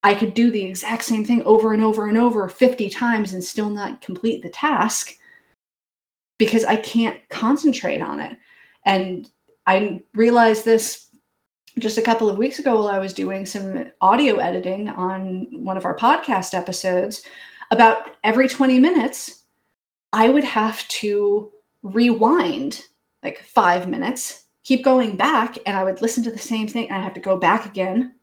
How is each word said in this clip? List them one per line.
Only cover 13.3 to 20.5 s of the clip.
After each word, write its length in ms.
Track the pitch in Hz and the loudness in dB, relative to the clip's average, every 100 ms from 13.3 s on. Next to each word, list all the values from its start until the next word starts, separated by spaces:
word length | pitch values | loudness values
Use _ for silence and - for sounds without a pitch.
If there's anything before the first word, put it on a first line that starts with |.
| 190 | -6
some 460 | 190 202 196 185 - _ | -8 -10 -8 -8 -10 _
audio 360 | 190 233 285 208 | 2 4 4 2
editing 520 | 175 185 180 190 208 | 0 -4 -4 -6 -8
on 580 | 196 185 190 190 185 - | -6 -6 -6 -8 -8 -10
one 240 | - 190 190 | -10 -8 -6
of 80 | |
our 120 | 185 170 | -6 0
podcast 580 | 233 320 302 202 185 | 2 2 0 -4 -2
episodes. 680 | 185 175 180 190 180 196 220 - - - - - | -6 -6 -6 0 0 -2 -6 -18 -20 -20 -20 -2
About 460 | 240 226 226 - - | 6 6 6 -6 -4
every 240 | 214 226 262 | 0 2 2
twenty 300 | - 262 254 | 2 4 6
minutes, 680 | 294 339 240 - - - _ _ _ _ _ _ _ | 6 4 0 -4 -14 -16 _ _ _ _ _ _ _
I 180 | 214 226 | 2 6
would 140 | 277 | 4
have 440 | 277 | 2